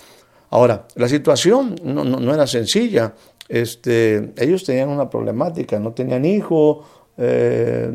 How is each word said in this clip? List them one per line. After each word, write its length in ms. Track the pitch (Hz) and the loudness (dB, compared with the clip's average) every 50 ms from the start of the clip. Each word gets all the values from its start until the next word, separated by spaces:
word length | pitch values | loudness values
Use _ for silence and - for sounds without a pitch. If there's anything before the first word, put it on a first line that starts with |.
| - - - _ _ _ _ _ _ _ | -20 -20 -20 _ _ _ _ _ _ _
Ahora, 400 | - 117 123 117 107 98 - - - | 2 4 4 4 4 0 -6 -10 -4
la 120 | - 120 123 | -2 0 0
situación 680 | 143 147 147 160 139 - - 180 233 269 269 226 175 - 165 | 0 2 2 2 2 4 4 4 4 4 2 -2 -6 -8 -6
no, 200 | 135 139 147 143 | -6 -4 -2 -2
no, 140 | 127 131 131 | -2 -2 -2
no 160 | 120 127 151 | 0 0 0
era 120 | 156 139 | 2 0
sencilla. 680 | 120 127 117 110 - - 208 240 233 190 120 113 107 - - - _ _ - - - | 0 0 -2 -2 0 0 0 0 0 0 0 0 -2 -4 -12 -20 _ _ -20 -10 -4
Este, 840 | - 117 120 117 - - - 123 117 117 113 110 107 104 110 110 - | -2 -2 -2 -2 -6 -6 -2 0 2 2 4 2 2 0 -2 -4 -4
ellos 280 | - 123 151 190 185 - | -2 0 0 0 0 0
tenían 240 | 143 127 127 135 143 | -2 -2 0 -2 -2
una 220 | 143 143 131 - | -2 -4 -4 -4
problemática, 680 | - 117 113 110 107 123 160 180 165 - - - 104 107 | -4 -4 -4 -4 -2 -2 -4 -4 -4 -6 -6 -4 -4 -4
no 140 | 104 113 | -4 -6
tenían 320 | 117 - 127 131 127 127 139 | -6 -6 -4 -4 -2 -2 0
hijo, 600 | 170 208 208 - - 170 156 151 151 147 147 - - - _ _ _ _ - | 0 0 -2 -2 0 2 4 4 4 2 0 -6 -20 -20 _ _ _ _ -4
eh, 720 | 120 123 123 123 120 120 123 117 117 117 120 117 117 - | -2 0 2 2 2 2 0 0 0 0 -2 -2 -4 -4